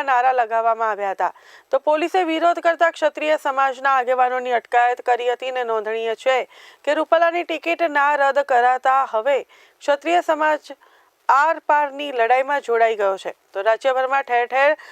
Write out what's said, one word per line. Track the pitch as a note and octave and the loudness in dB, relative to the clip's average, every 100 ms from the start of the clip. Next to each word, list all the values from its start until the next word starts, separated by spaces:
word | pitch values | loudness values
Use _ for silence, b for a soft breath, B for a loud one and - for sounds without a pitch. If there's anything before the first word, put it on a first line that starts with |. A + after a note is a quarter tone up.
| C#4 | 0
નારા | B3 B3+ B3+ | 2 2 2
લગાવવામાં | A3+ A3+ A3+ A3+ A3+ | 0 0 0 0 -2
આવ્યા | G3+ G3+ F#3+ | -4 -6 -4
હતા. | F3+ B B B _ | -4 B B B _
તો | C4 D4+ | -2 0
પોલીસે | D4+ E4 F#4 F4 | 0 0 0 0
વિરોધ | D#4+ E4+ E4+ E4+ | 0 0 0 0
કરતા | E4 E4+ E4 | 0 -2 0
ક્ષત્રિય | D4+ D4+ D4+ D4+ | -2 -2 -2 -2
સમાજના | D4 C4+ C4+ B3+ C#4 C4+ | -2 -2 -2 -2 0 0
આગેવાનોની | B3 B3+ B3 B3+ B3 A#3+ | 0 0 0 -2 -2 -4
અટકાયત | - A#3+ A#3+ B3 - | 0 0 0 0 -2
કરી | A#3+ B3 | -2 -2
હતી | A#3+ B3+ | -4 -4
અને | B3+ A#3+ | -6 -4
નોંધનીય | A3+ G#3+ A3+ A3+ A3 | -4 -4 -4 -4 -4
છે | C4 C4 G3+ B B B | 0 0 -2 B B B
કે | - D4+ | -4 -2
રૂપાલાની | D#4 E4 E4+ E4+ | 2 2 2 0
ટિકિટ | E4+ D#4+ E4 E4 E4+ | -4 -6 -4 -2 0
ના | D4 C#4+ D4 | 2 2 2
રદ | C#4 C4+ C#4 | 2 2 2
કરાતા | B3 B3 B3+ C4 C4 B3+ | 2 2 2 2 0 0
હવે | A3 A3+ C4+ - | -2 0 -2 -4
ક્ષત્રિય | _ _ _ - C#4+ D4 F4 E4 | _ _ _ -2 -2 0 0 0
સમાજ | D4+ D#4 D4+ - C#4 b b b _ - | 0 0 -2 -6 -20 b b b _ 0
આર | C4 D4+ D#4+ - | 2 2 0 0
પારની | D4 D4 C#4 D4 B3+ | 0 0 -4 -6 0
લડાઈમાં | A3+ B3+ C4 C#4+ A#3 | 2 2 2 -4 -2
જોડાઈ | A#3 A3+ A3 | 2 2 2
ગયો | G3 F#3+ | -2 -2
છે. | F3 - _ | -6 -14 _
તો | G3 G3 | -4 0
રાજ્યભરમાં | A3 C4+ B3+ C4 C#4 C4+ | 0 0 0 0 -2 0
ઠેર | A#3+ A#3+ B3+ | -2 0 2
ઠેર | C#4+ D4+ B | 2 0 B